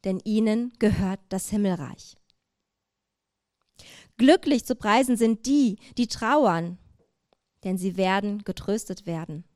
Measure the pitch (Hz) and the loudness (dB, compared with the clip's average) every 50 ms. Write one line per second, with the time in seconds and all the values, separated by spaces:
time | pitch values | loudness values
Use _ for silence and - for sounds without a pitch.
0 | - 190 190 185 - 220 208 220 226 220 214 233 240 247 _ _ 233 214 185 - | -4 -4 -6 -4 -4 -2 0 0 2 2 0 -2 -4 -6 _ _ 2 2 2 2
1 | 202 185 190 - _ _ 190 190 - - 208 208 208 196 180 170 143 - - - | 0 -2 -4 -6 _ _ -8 -6 -6 -4 -2 0 0 0 -2 -2 -6 -12 -14 -16
2 | - - - _ _ _ _ _ _ _ _ _ _ _ _ _ _ _ _ _ | -20 -20 -20 _ _ _ _ _ _ _ _ _ _ _ _ _ _ _ _ _
3 | _ _ _ _ _ _ _ _ _ _ _ _ _ _ _ - - - - - | _ _ _ _ _ _ _ _ _ _ _ _ _ _ _ -20 -20 -20 -20 -20
4 | - _ _ - 226 262 349 370 - 285 285 233 - - 240 - - 214 208 240 | -20 _ _ 4 6 6 6 6 4 0 0 0 0 -4 -6 -4 0 2 2 2
5 | 269 254 247 226 233 226 226 214 - 254 277 294 269 220 185 - - - - - | 4 2 2 2 2 0 0 0 -2 0 2 2 2 2 0 -4 -12 -12 -4 -4
6 | 240 220 - - 233 226 277 302 277 208 170 170 170 170 180 - _ _ _ _ | -4 -4 -4 -6 -2 0 2 4 4 4 2 0 -4 -6 -10 -12 _ _ _ _
7 | _ _ _ _ _ _ _ _ _ _ _ _ - 196 185 180 180 196 175 185 | _ _ _ _ _ _ _ _ _ _ _ _ -6 -6 -6 -4 -4 -4 -2 0
8 | 190 185 190 202 202 208 202 208 202 - 185 - - - 202 226 - - 185 - | 0 0 0 0 -2 -4 -8 -8 -8 -10 -10 -8 -6 -4 -4 -4 -6 -10 -14 -12
9 | - 175 165 160 160 - 151 156 175 _ _ | -8 -8 -8 -8 -8 -10 -12 -14 -14 _ _